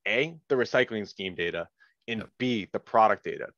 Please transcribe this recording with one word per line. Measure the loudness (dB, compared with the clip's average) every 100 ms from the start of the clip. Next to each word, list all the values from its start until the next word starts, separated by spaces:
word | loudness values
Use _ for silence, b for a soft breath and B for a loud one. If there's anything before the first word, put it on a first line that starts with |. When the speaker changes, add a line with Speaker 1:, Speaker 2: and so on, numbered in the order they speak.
| -2
Speaker 1:
A, | 0 -2 -4 -2
the | 0
recycling | 2 2 2 -2 -6
scheme | -8 -8
data, | -4 -4 -4 -8 _ b b -10
and | -8
Speaker 2:
Yep. | -8 -4
Speaker 1:
B, | -2 -2 -2
the | -8
product | 0 4 6 4
data. | -2 -8 -8